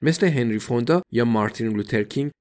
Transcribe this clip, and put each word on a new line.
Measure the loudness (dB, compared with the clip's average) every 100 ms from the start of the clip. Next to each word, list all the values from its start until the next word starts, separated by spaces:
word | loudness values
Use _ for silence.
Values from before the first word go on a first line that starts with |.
مثل | 0 2 2
هنری | 2 0 -2
فوندا | -2 -2 2 0 0
یا | 0 2
مارتین | 2 0 -2 -2
لوتر | -2 -2 -2
کینگ | -2 -2 -4 -4